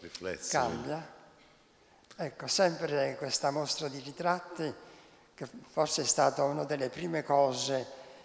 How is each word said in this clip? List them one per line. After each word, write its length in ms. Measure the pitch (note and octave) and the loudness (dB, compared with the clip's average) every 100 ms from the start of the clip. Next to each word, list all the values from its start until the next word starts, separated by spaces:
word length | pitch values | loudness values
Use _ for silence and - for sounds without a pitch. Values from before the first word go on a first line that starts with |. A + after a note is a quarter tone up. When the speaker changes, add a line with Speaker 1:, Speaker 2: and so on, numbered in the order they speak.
Speaker 1:
Riflessi. 500 | E2+ - F#2 E2 - | -16 -10 -8 -6 -2
Speaker 2:
Cambia. 640 | D3 A#2+ A#2 B2+ D#3 D#3 - - - - _ _ _ _ _ - - | 2 2 0 -4 -6 -8 -16 -20 -20 -20 _ _ _ _ _ -20 -8
Ecco, 300 | D#3+ - C3+ | -8 -6 -2
sempre 680 | - F#3 E3 E3 D3 C#3 C3 | 4 4 2 -2 0 0 -2
questa 340 | C#3 - D3 | -4 0 0
mostra 360 | C#3+ C#3+ - D3+ | 0 -2 -2 -4
di 100 | C3+ | -6
ritratti, 760 | C3 C#3 E3+ F3+ - - D#3 - - - - - - - | -10 -4 0 0 -2 -6 -4 -6 -12 -20 -20 -20 -20 -14
che 120 | C#3 - - | -12 -12 -6
forse 320 | - D3+ - | 0 0 2
è 40 | C3 | 2
stata 380 | - C#3 C#3+ | 6 6 6
una 200 | C#3 D3 | 2 2
delle 260 | D3 D3 B2+ | 0 0 -2
prime 340 | D3 F3 D#3+ | -2 -2 -2
cose 640 | - C#3+ C#3 B2+ B2+ C3+ B2 - - - | 4 6 6 4 0 0 -2 -10 -18 -20